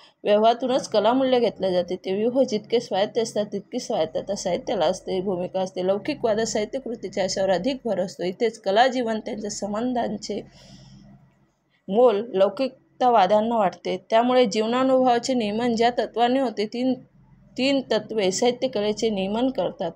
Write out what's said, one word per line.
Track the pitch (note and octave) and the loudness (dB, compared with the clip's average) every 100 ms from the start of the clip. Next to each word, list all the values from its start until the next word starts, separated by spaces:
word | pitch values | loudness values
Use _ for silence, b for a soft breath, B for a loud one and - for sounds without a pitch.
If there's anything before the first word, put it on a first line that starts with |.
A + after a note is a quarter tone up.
| B B | B B
व्यवहारातूनच | - G#3 A3 A#3 C4 C4 - | 2 4 4 4 0 -2 0
कलामूल्य | G#3+ G#3 C4 C4 B3+ | 2 2 2 2 2
घेतले | A3 - F#3+ | 2 0 -2
जाते. | F3+ F3+ F#3 | 0 -2 -6
ते | F#3+ | -4
व्यूह | G3 A3+ B3+ | -2 0 2
जितके | B3+ G#3+ - A#3 | 0 0 -2 -2
स्वायत्त | A#3 F#3+ G#3 - | -2 -2 -2 -2
असतात, | A3+ G#3+ G#3 | -2 -2 -4
तितकी | G3 - B3+ | -6 -8 -10
स्वायत्तता | B3 G3+ D#3 F3+ F3 G3+ | -4 -2 -2 -4 -6 -6
साहित्याला | F#3+ F3+ - F#3+ D#3+ | -2 -4 -2 0 0
असते, | F#3 - F#3+ | 0 -4 -4
भूमिका | F#3+ F3 F3+ F#3+ | -2 -4 -4 -4
असते. | F#3 F#3 F3+ | -4 -4 -2
लौकिक | G3+ G#3 C#4+ A#3 | -2 -2 -4 -2
वादात | G#3+ A3+ | 0 -2
साहित्य | A#3 G#3+ C4+ | -2 -4 -6
कृतीच्या | A#3+ A3+ F#3+ G3 | -8 -10 -8 -4
आशयावर | F#3+ G3+ F#3+ | -4 -2 0
अधिक | F3 G#3+ C4 A#3 | 0 0 -4 -4
भर | F#3 | -4
असतो. | F#3 - | -4 -4
इथेच | F3 F#3 A3+ A3+ | -6 -2 -2 -2
कला | G3 G3+ C4 | 0 4 4
जीवन | B3+ A3+ A3 | 2 -2 -4
त्यांच्या | - G#3+ G#3+ | -6 -8 -8
संबंधांचे | - G3+ G#3 B3 A#3+ G#3+ G#3 - G3+ - B B B B B B - _ _ _ _ _ _ - | -8 -6 -4 -4 -2 -4 -6 -8 -8 -10 B B B B B B -20 _ _ _ _ _ _ -4
मोल | A3 B3 G3+ A#3+ | 4 4 4 -2
लौकिकतावाद्यांना | D4 D4 D4 C4 - _ - B3 A#3 F#3 G#3 A3 A#3 | 2 2 2 -6 -6 _ 0 4 6 6 4 2 2
वाटते. | F#3 - F3+ F#3 - | 0 -2 -6 -6 0
त्यामुळे | A3+ B3 B3+ A#3+ | 2 4 4 4
जीवनानुभवाचे | G#3+ A3 B3 C4 C4 B3+ A#3+ A#3+ | 2 0 0 2 4 4 2 0
नियमन | B3+ G#3 G#3+ B3 A3 | 0 0 -2 0 2
ज्या | A#3 | 2
तत्वाने | A#3+ G#3+ G#3+ A#3+ C4 | 2 -2 0 2 2
होते, | B3+ G#3+ G#3+ | 0 -2 -6
तीन, | A#3 C4 B3+ - _ _ _ - - | -2 -2 -2 -6 _ _ _ -16 -2
तीन | C4 C#4 B3+ | 0 0 0
तत्वे | A3 A3 A3 F#3+ | -2 -2 -2 0
साहित्य | F#3+ B3 B3 C4 | 2 0 0 -2
कलेचे | G#3 G#3 G#3+ A3+ | -2 -2 -2 -2
नियमन | G3+ F#3+ G#3+ C4 | -2 -2 -2 -2
करतात. | B3+ E3+ - F3 | -2 -4 -4 -8